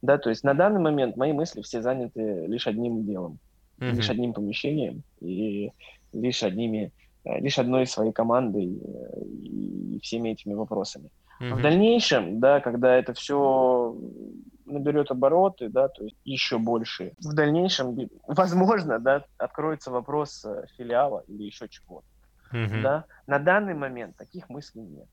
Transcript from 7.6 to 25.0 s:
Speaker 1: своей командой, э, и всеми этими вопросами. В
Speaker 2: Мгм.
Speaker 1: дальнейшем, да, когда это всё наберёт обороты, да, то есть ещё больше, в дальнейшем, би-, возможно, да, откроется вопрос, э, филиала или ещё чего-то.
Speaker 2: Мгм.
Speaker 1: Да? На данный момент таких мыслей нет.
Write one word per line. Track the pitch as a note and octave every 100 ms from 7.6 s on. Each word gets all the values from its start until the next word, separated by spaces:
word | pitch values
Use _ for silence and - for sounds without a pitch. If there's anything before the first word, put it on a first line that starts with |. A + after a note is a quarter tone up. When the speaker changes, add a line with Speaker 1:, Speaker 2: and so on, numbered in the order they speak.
| B2 C3 B2+
Speaker 1:
своей | - A2
командой, | G#2+ A#2 A#2+ B2+ G2+ F2+ F#2+
э, | - A#1 A#1 - -
и | - - G#1 G1+ G1+ G1+ G#1
всеми | - A2+ A#2
этими | G#2+ - G2+
вопросами. | A2 G#2 F#2 - - _ _ - B2
В | B2
Speaker 2:
Мгм. |
Speaker 1:
дальнейшем, | C#3+ F3 G#3+ A#3 - C3+ F2 G#2+
да, | C3 C#3+
когда | B2 A#2+ B2+ B2+
это | B2
всё | A#2 - C#3+ C#3 C3 B2+ B2 A#2+ - - - - - - _ -
наберёт | C#3+ C#3 D3 C#3+
обороты, | C3 C3+ E3+ F#3+ F#3+ A#2
да, | B2+ C3
то | - G#2+
есть | - -
ещё | C3 - A#2+
больше, | A2+ A#2 A2 - F#2 -
в | D#3 D3+
дальнейшем, | D3 D#3+ F#3 - B2+ B2
би-, | A#2+ - -
возможно, | D3 F#3 F3 F#3+ G#3 D#3+ A2+
да, | B2 C#3 C#3+ _
откроется | - - D3+ D#3 -
вопрос, | B2 A#2 D3 C#3+ - G#2+
э, | G2+ - -
филиала | A#2+ A#2+ C#3+ G2+ -
или | G#2
ещё | G#2 - G#2+
чего-то. | - _ F2 _ _ _ _ _
Speaker 2:
Мгм. | A#2+ A2+ G#2+ A#2
Speaker 1:
Да? | D3+ D#3+ - -
На | C#3
данный | D3+ F#3+ G3+ D#3+
момент | C#3 B2 D3 -
таких | - F3+ -
мыслей | C3+ D3 A2
нет. | G#2+ D2